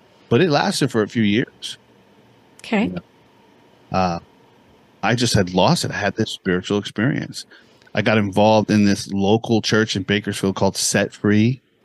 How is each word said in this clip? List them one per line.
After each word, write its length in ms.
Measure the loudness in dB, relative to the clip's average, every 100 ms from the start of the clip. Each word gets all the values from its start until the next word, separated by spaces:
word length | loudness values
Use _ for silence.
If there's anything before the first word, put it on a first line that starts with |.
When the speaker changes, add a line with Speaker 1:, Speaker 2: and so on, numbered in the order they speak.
| _ _ -2
Speaker 1:
But 140 | 2
it 80 | 2
lasted 400 | 2 0 -2 -2
for 120 | 0
a 60 | -2
few 140 | 0
years. 560 | 0 0 -2 -8 -16 -16 _ _ _ _ _ _ _ _
Speaker 2:
Okay. 260 | -6 -2
Speaker 1:
You 80 | -2
know? 100 | -6 -14 _ _ _ _ _ _ _ -6
Uh, 280 | -2 -2 -2 -10 _ _ _ _ _ _ _
I 120 | -2
just 200 | 0 0
had 200 | 0 0
lost 300 | 2 2 2
it. 60 | -2
I 60 | -4
had 200 | -4 -4
this 140 | -6
spiritual 480 | -6 -4 -4 -2 -4
experience. 680 | -4 -4 -2 -2 -8 -12 -16 -20 _ _ _
I 80 | -2
got 160 | 2 2
involved 520 | 2 2 4 4 4
in 140 | 4
this 260 | 4 2 -4
local 500 | -2 2 0 2 -2
church 340 | 0 0 0 -2
in 60 |
Bakersfield 540 | -2 -2 -2 -4 -2 0
called 200 | -2 0
Set 360 | -2 0 -2
Free 480 | -2 2 4 2 0 _ _